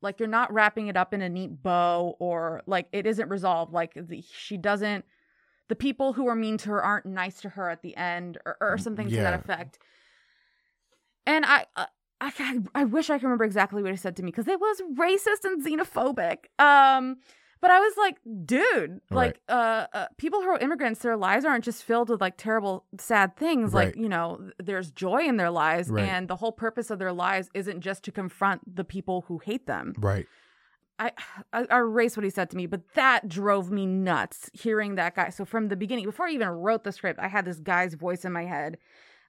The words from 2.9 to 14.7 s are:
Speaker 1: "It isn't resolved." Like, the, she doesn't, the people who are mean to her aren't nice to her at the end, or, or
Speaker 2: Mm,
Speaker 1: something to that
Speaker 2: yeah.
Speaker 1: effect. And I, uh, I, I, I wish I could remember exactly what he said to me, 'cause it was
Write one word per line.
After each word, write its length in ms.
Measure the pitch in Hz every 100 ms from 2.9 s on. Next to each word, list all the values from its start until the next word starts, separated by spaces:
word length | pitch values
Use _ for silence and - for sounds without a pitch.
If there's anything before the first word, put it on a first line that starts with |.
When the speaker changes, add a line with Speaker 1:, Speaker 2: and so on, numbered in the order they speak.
Speaker 1:
"It 140 | 202 208
isn't 240 | 214 208
resolved." 420 | 196 185 165 160
Like, 220 | 165 165 -
the, 260 | 165 165
she 360 | - - - 202
doesn't, 480 | 202 202 208 208 - _ _ _ _ _ -
the 60 | 220
people 380 | 269 - 269
who 140 | 233 247
are 80 | 226
mean 220 | 220 214
to 100 | 208
her 120 | 208
aren't 220 | 196 208 190
nice 340 | 185 185 -
to 80 | 196
her 200 | 196 175
at 120 | 170
the 120 | 175 -
end, 420 | 175 175 175 165 -
or, 120 | -
or 160 | 208 202
Speaker 2:
Mm, 40 |
Speaker 1:
something 260 | 226 214 214
to 60 | 113
that 180 | 180
Speaker 2:
yeah. 60 | 180
Speaker 1:
effect. 400 | - 170 175 - _ _ _ _ _ _ _ _ _ _ _ _ _ _ -
And 200 | 311 302
I, 200 | 285 - -
uh, 100 | - _ _ _
I, 100 | 277 -
I, 420 | 262 254 185 285
I 20 | 254
wish 240 | 302 311
I 80 | 277
could 80 | 254
remember 200 | 240 214
exactly 360 | 202 190 202
what 100 | 190
he 60 | 190
said 180 | 190 175
to 60 |
me, 80 | 180
'cause 160 | 233 226
it 120 | 381
was 220 | 427